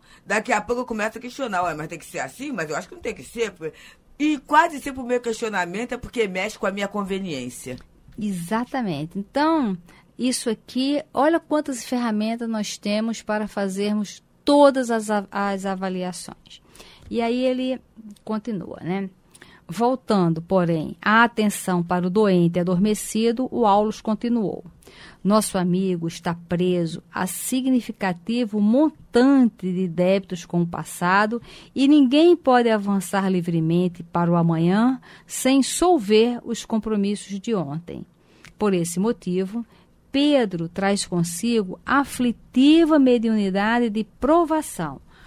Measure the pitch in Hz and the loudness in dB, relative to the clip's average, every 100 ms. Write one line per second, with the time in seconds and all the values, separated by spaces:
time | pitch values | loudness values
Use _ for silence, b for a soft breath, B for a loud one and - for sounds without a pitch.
0 | b b - 208 220 214 214 240 247 220 | b b -6 -4 0 -2 -2 -6 -6 -6
1 | 214 220 247 247 247 180 180 156 160 170 | -6 -8 -14 -10 -6 -2 -2 -4 -8 -12
2 | - 160 135 - 285 220 151 151 - - | -12 -10 -10 -10 -10 -8 -6 -8 -10 -12
3 | 254 170 127 233 220 185 156 B B B | -12 -12 -12 -8 -8 -8 -14 B B B
4 | _ - 294 294 - 302 339 285 285 262 | _ -4 -2 -2 0 2 2 0 -10 -10
5 | 240 247 247 220 220 202 175 190 247 247 | -4 -4 -4 -6 -4 -4 -4 -6 -8 -10
6 | - 247 208 185 208 - 202 196 196 208 | -6 -4 -2 -2 -6 -4 -4 -4 -4 -4
7 | 190 190 190 139 123 - 131 123 - _ | -4 -6 -6 -8 -8 -12 -14 -14 -16 _
8 | - - 208 185 170 220 247 269 220 143 | -20 -8 -6 -6 -4 -4 -4 -4 -4 -4
9 | 156 196 196 269 302 320 226 180 b b | -6 -8 -6 0 2 2 0 -4 b b
10 | _ - 247 247 247 220 - 247 269 285 | _ -4 -4 -2 -4 -6 -6 -4 -2 -2
11 | - - 294 330 - 302 294 247 - 247 | -2 0 2 2 0 -4 -2 -8 -6 -4
12 | 240 214 220 233 233 220 208 - 202 208 | -2 -2 -2 -4 -4 -6 -6 -6 -4 -2
13 | 226 220 - 214 208 - 196 190 202 214 | -2 -4 -4 -4 -4 -4 -4 -2 -2 -2
14 | 202 - _ _ - 285 285 262 240 226 | -4 -10 _ _ 4 8 8 6 0 -2
15 | 214 208 196 202 202 196 196 190 190 185 | 0 -2 -2 -4 -2 -2 -4 -6 -6 -6
16 | 180 175 - - - - B B B B | -8 -10 -14 -18 -20 -20 B B B B
17 | - 220 233 247 254 254 254 254 _ - | -8 -4 -2 0 0 0 -4 -6 _ -20
18 | 214 208 - 214 240 202 - - 151 190 | -20 -14 -8 -6 -6 -8 -8 -10 -6 -6
19 | 196 - B B B B - 170 240 262 | -6 -12 B B B B -10 -2 0 0
20 | - 208 170 160 170 190 170 165 147 - | 0 2 2 0 0 0 2 -2 -4 -4
21 | - 220 233 220 208 - - 180 175 180 | 2 4 4 2 -2 -2 -2 -2 0 -2
22 | 180 190 214 180 170 175 175 180 214 208 | 0 2 4 6 4 2 0 2 2 0
23 | - 214 226 233 254 - 220 202 214 - | -2 0 0 0 -4 0 2 4 2 -2
24 | - 214 240 240 196 - - - B B | -4 -4 -2 -2 -2 -6 -12 -20 B B
25 | B B 185 214 208 190 180 180 190 175 | B B 2 2 2 -2 0 0 0 -2
26 | 165 - 180 170 - 175 180 180 165 170 | -6 -6 -6 -8 -4 -2 0 0 -2 -6
27 | - - 185 - - 254 262 254 - - | -10 -6 -6 -6 -6 -2 0 0 -2 -4
28 | 190 175 - 233 226 214 208 247 311 - | -4 -4 -4 -2 -2 0 2 4 2 0
29 | - 233 262 277 240 - 185 180 185 165 | -2 4 6 6 4 2 -4 -2 -2 0
30 | 180 196 190 180 - 175 170 170 160 - | 2 2 -2 -10 -4 -2 -2 -4 -10 -4
31 | 180 196 214 233 B B B - 269 302 | 2 2 2 -2 B B B 0 4 6
32 | 262 285 339 339 - 247 233 220 202 196 | 6 6 6 6 4 4 4 2 0 -2
33 | - 196 190 185 170 170 160 175 180 175 | -2 -2 0 0 0 0 2 2 0 -4
34 | 170 175 170 175 170 160 170 196 240 254 | -6 -2 2 2 2 2 2 4 2 0
35 | B B - - 262 269 254 - 349 339 | B B -14 -4 2 2 2 2 2 4
36 | 196 214 240 240 - 226 - 226 220 214 | 4 4 4 0 -6 -8 -4 -4 -2 -2
37 | 196 202 - 196 208 208 143 151 170 - | -2 -4 -8 -10 -4 -4 -4 -8 -10 -14
38 | - b b b b - 208 180 170 175 | -16 b b b b -4 0 0 0 -2
39 | 214 240 - 180 190 226 226 b b _ | -2 -2 -4 -4 -4 -6 -10 b b _
40 | _ 269 294 285 220 175 165 175 196 202 | _ 0 4 4 2 -2 -6 -2 0 0
41 | - 175 170 170 233 226 185 - - 285 | -2 -2 -2 -2 -2 0 -2 -6 -2 0
42 | 269 - 247 220 - 254 285 320 320 311 | 0 -2 -2 -4 -2 4 6 6 6 6
43 | 262 247 226 220 196 190 208 240 240 208 | 6 4 2 0 0 0 0 0 0 -2
44 | 214 - 269 330 311 311 - - 156 135 | -6 -4 2 4 4 0 -4 -6 -8 -10
45 | - b | -18 b